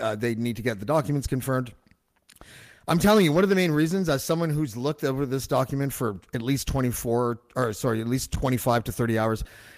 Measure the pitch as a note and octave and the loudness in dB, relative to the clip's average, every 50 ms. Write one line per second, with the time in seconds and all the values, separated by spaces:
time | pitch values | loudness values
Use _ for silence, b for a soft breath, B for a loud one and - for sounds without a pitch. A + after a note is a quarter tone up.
0 | A2+ A2 G#2+ G#2+ A2+ A#2+ A#2 A2 A#2 A#2+ A#2 A#2 A2+ B2 A2+ F#2+ G#2 G#2 D3+ D#3+ | -4 -2 -2 -2 -2 -2 -2 -2 -2 -4 -4 -4 -4 -4 -4 -4 -2 -2 0 0
1 | D3 D3 D3 C#3+ B2+ - C3+ C3 A#2 C3+ C3 B2+ B2+ A#2+ - - _ _ _ _ | 0 0 -2 -2 -2 -2 -4 -4 -2 -2 -2 -2 -2 -4 -8 -18 _ _ _ _
2 | _ _ _ _ _ - - - B B B B B B B B B B D#3+ E3+ | _ _ _ _ _ -20 -20 -20 B B B B B B B B B B 0 2
3 | - G3+ G#3+ G#3+ F#3+ D#3 C#3+ E3+ G3 G3 G3 F#3 F#3 E3+ D3+ D3+ D#3 E3 F3 G3 | 4 6 6 6 6 6 4 4 4 4 4 4 2 2 2 2 2 2 0 0
4 | F#3+ D#3+ C#3+ C3 - - E3 E3 E3+ D#3+ D3 D3+ D#3 C3+ G2+ A#2+ B2 C#3+ D#3 - | 0 0 0 0 0 0 0 0 0 0 0 0 -2 -2 -4 -4 -4 -4 -2 -2
5 | - C#3 C3+ C3 C#3+ B2+ B2+ C3+ B2 - C#3+ C3 C3+ - C#3 C#3 C#3 C3+ - - | -2 -2 0 0 -2 -2 -2 -4 -4 0 0 0 0 0 -2 -2 -2 -2 -2 -2
6 | C3+ A2+ G2+ F2+ - _ - C3 A#2 B2 C#3 C3 - - - C3+ B2+ B2 A2 - | -2 -4 -4 -6 -8 _ -8 -4 -2 0 -2 -2 0 -2 0 0 0 0 -2 -2
7 | - B2 A2+ A#2+ B2 A#2+ A#2+ A#2 _ _ - - B2+ A2+ G#2+ - - C3 A2+ A2+ | -2 0 0 0 0 0 -2 -4 _ _ -4 -2 -2 -2 -2 -2 -2 -2 0 0
8 | A2 A#2 B2 C3 - - - - - C3 B2+ A#2+ - B2 A#2+ A#2+ G#2+ - - - | 0 -2 -2 -2 -2 -4 -6 -2 -2 0 0 0 2 2 2 2 0 -2 -4 -2
9 | B2 A2+ A2+ A2 A2 A2+ A2 G#2+ - B B B B B B | 0 0 2 2 2 0 0 -2 -4 B B B B B B